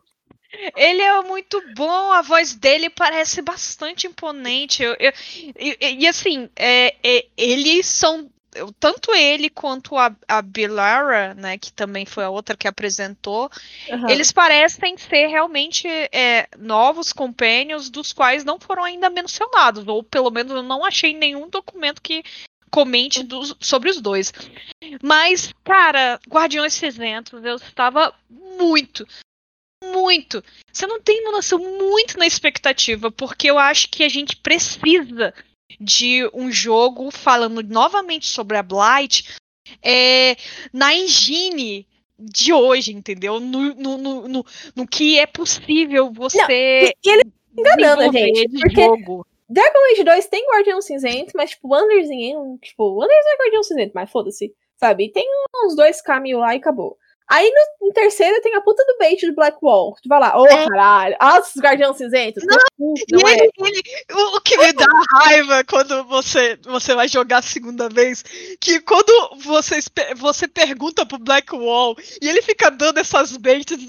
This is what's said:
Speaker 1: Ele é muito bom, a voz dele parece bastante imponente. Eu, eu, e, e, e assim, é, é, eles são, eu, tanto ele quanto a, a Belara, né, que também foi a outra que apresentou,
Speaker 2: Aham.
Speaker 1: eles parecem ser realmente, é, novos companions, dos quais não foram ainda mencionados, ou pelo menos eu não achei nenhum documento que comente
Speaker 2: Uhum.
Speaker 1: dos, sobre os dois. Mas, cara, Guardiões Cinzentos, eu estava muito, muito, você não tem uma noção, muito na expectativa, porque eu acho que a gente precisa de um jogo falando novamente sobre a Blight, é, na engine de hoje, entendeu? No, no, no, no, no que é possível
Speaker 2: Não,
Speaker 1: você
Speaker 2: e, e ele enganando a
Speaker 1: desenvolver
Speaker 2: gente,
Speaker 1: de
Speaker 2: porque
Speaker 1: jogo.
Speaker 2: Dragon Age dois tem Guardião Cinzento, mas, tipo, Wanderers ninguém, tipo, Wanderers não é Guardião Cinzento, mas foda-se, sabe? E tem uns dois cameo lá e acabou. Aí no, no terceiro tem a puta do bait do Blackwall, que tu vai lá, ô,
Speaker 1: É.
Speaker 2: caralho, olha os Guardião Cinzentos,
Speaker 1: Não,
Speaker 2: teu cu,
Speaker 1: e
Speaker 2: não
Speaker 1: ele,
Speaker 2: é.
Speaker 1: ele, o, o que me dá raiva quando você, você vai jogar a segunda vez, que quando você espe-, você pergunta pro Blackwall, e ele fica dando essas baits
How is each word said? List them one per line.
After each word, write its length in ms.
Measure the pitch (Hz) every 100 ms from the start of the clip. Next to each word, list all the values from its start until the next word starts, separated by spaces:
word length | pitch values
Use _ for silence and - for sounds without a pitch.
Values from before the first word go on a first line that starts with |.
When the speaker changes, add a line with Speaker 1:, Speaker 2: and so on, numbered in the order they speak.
| _ _ _ _ _ - 381 -
Speaker 1:
Ele 260 | 320 370
é 200 | 392 392
muito 400 | 370 381 381 403 330 220
bom, 360 | 311 359 392
a 100 | 359
voz 320 | 285 330 330 220
dele 340 | 269 311 330
parece 500 | - 339 320 311 -
bastante 680 | 302 359 - - 311 359 370
imponente. 760 | - 320 285 247 254 285 -
Eu, 140 | 233 233
eu, 140 | 269 269 - -
e, 400 | 320 - 285 240
e, 160 | 277 262
e 60 | 320
assim, 420 | 339 392 277 240 -
é, 400 | 240 247 247 -
é, 220 | 240 247 - -
eles 480 | 240 254 294 339 -
são, 420 | - 311 320 294 _ _ -
eu, 160 | 196 -
tanto 340 | 302 480 -
ele 340 | 403 285 294 294
quanto 440 | - 285 262 - 277
a, 160 | 240 208 -
a 140 | 214
Belara, 920 | 196 208 208 208 202 240 285 220 190 196
né, 200 | 190 196
que 120 | -
também 320 | - 202 196
foi 200 | 196 -
a 80 | 190
outra 260 | 196 220 208
que 100 | 202
apresentou, 800 | 196 208 196 196 202 202 214 269 - - - -
Speaker 2:
Aham. 180 | 240 240
Speaker 1:
eles 220 | 269 -
parecem 680 | - 339 294 320 - 370 370
ser 300 | - 294 302
realmente, 600 | 311 339 294 302 - 359
é, 600 | 320 302 - 247 233 - -
novos 560 | 220 214 254 311 330
companions, 760 | - 262 233 233 233 285 302 262
dos 240 | 254 302
quais 320 | - 247 285
não 160 | 277 349
foram 240 | - 370
ainda 240 | 349 359 370
mencionados, 800 | 359 359 - 466 466 262 214 208
ou 140 | 220
pelo 300 | 226 262 254
menos 200 | 226 254
eu 120 | 262
não 200 | 254 269
achei 300 | 381 - 320
nenhum 340 | 311 294 285 330
documento 540 | 392 - 370 294 302
que 220 | - 320 - - - _ _
comente 480 | 302 262 240 269 254
Speaker 2:
Uhum. 60 | 254
Speaker 1:
dos, 280 | 254 285 -
sobre 300 | - 269 294
os 100 | 359
dois. 320 | 208 196 190 - - - - - 320 277
Mas, 500 | 277 311 339 359 - -
cara, 560 | - 381 339 277 254 240 -
Guardiões 460 | 311 320 294 302
Cinzentos, 680 | - 311 226 233 220 226 240 233
eu 100 | 240
estava 580 | - - 247 277 320 - _
muito, 800 | 240 381 370 349 311 262 - 214 - _ _ _ _ _ _
muito, 600 | 381 370 370 349 - 214 - _ _
você 140 | - 381
não 140 | 453
tem 200 | 440 440
uma 100 | 440
noção, 260 | 415 - 359
muito 600 | 370 381 392 427 - 381
na 80 | 339
expectativa, 840 | - 302 - 277 269 - 220 226
porque 400 | 220 262 - 285
eu 80 | 285
acho 320 | 277 294 -
que 140 | -
a 60 | 294
gente 260 | 262 285 -
precisa 1000 | - 320 - - 302 349 254 233 202 - _ _ _ -
de 500 | 208 - 247 254 254
um 180 | - 254
jogo 580 | 214 233 220 247 247 269
falando 520 | - 285 240 226 226
novamente 640 | 214 226 302 403 370 320 -
sobre 300 | - 208 214
a 40 |
Blight, 720 | 185 196 208 269 285 - - - _ _ - -
é, 540 | - 254 254 254 254 247 - - -
na 200 | 254 277
engine 960 | 330 381 - - 320 370 320 226 202 202 _ _ _
de 320 | 214 202 294
hoje, 400 | 320 254 262 220
entendeu? 480 | 202 196 190 196 226
No, 340 | 254 262 285 254
no, 220 | 269 269
no, 300 | 269 269 247
no, 180 | 262 - - - -
no 120 | 247
que 300 | - 302 302
é 80 | 302
possível 800 | - 330 - - 311 311 277 262
Speaker 2:
Não, 60 |
Speaker 1:
você 800 | 226 254 381 392 247 262 262 254
Speaker 2:
e, 20 | - 392
e 40 |
ele 140 | 427 226 _ _ 226
enganando 440 | 247 311 311 285
a 40 | -
Speaker 1:
desenvolver 280 | 254 220 220
Speaker 2:
gente, 120 | 233
Speaker 1:
de 80 | 262
Speaker 2:
porque 200 | 330 -
Speaker 1:
jogo. 420 | 226 226 180 180 - _ _
Speaker 2:
Dragon 300 | 254 523 587 539
Age 100 | 440
dois 240 | 320 349 359
tem 180 | 403 539
Guardião 340 | 427 403 370
Cinzento, 500 | 392 277 262 247 359 339
mas, 160 | 294
tipo, 220 | - 254
Wanderers 360 | 277 427 415 302
ninguém, 260 | 254 233 302 269 254
tipo, 260 | - - 208 196
Wanderers 300 | 359 605 605
não 80 |
é 40 | 571
Guardião 200 | 494 440
Cinzento, 280 | 415 311 208 185
mas 160 | 196
foda-se, 420 | 247 208 - 208 - _ _
sabe? 280 | 240 190 214
E 60 |
tem 140 | - 494 554 554 508 415
uns 100 | 302
dois 260 | 302 339
cameo 380 | - 269 269 247
lá 140 | 233
e 40 | 254
acabou. 400 | - 247 160 - _ _ -
Aí 160 | 294 427
no, 400 | 571 605 - 403
no 60 |
terceiro 480 | 415 415 - 339 440
tem 140 | 440 427
a 60 |
puta 220 | 415 440 539
do 100 | 480
bait 240 | 330 370
do 120 | 330 302
Blackwall, 580 | 302 302 294 202 170
que 80 | -
tu 80 | 254
vai 100 | 285
lá, 160 | 233 226
ô, 120 | 269
Speaker 1:
É. 180 | 285 311
Speaker 2:
caralho, 480 | 196 202 202 190 -
olha 200 | 269 359
os 120 | 370 277
Guardião 320 | 277 269 277
Cinzentos, 500 | 277 247 254 226 208
Speaker 1:
Não, 140 | 359 440
Speaker 2:
teu 80 | 523 -
cu, 180 | 294 302
Speaker 1:
e 180 | 440 339
Speaker 2:
não 140 | 415
Speaker 1:
ele, 120 | 453
Speaker 2:
é. 240 | 453 - 392
Speaker 1:
ele, 140 | 392 415 554 -
o, 260 | 392 403 359
o 40 |
que 160 | - 494
me 160 | 554
dá 120 | 285 - 880 -
raiva 500 | 262 302 302 285 262 262
quando 380 | 330 277 269 247
você, 520 | 262 262 277 240 226
você 320 | 233 254 - 247
vai 120 | 247
jogar 300 | 269 247 247
a 40 |
segunda 440 | - 285 240 240 233
vez, 360 | 226 247 247 - - 370 381
que 200 | - 330
quando 540 | 330 392 415 466 - 277
você 400 | 277 302 302 311
espe-, 380 | - - 285 254
você 320 | 285 285 349
pergunta 580 | - 302 262 302 320 -
pro 140 | 269
Blackwall, 760 | 226 277 - 285 233 240 247 233 359 -
e 80 | 285
ele 140 | 370
fica 300 | 494 415 349
dando 260 | 269 302 311
essas 380 | - 277 285 254
baits 400 | 254 277 285 311